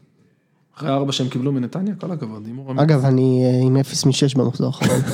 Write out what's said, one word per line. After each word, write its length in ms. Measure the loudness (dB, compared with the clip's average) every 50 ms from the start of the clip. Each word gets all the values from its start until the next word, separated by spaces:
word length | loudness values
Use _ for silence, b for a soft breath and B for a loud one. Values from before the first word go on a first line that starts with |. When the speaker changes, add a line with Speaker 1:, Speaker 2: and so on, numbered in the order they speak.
| _ _ _ _ _ _ _ _ _ _ _ _ _ _ _
Speaker 1:
אחרי 140 | -10 -4 -2
ארבע 220 | -2 -2 0 -2
שהם 180 | -2 -2 -4 -4
קיבלו 220 | -4 -4 -2 -2
מנתניה, 420 | -2 -2 -4 -4 -6 -6 -4 -4 -6
כל 160 | -6 -8 -8
הכבוד, 320 | -8 -8 -8 -10 -12 -12 -12
הימור 260 | -12 -12 -12 -10 -8
אמיץ. 100 | 0 0
Speaker 2:
אגב, 240 | 2 4 4 4 4
אני, 380 | 4 2 4 4 4 2 4 2
אה, 200 | 2 2 4 4
עם 120 | 4 4 2
אפס 280 | 2 0 -2 0 2
משש 300 | 2 2 4 2 0 2
במחזור 320 | 2 0 0 0 -2 -4 -4
האחרון. 340 | -2 0 0 0 2 2 0 -2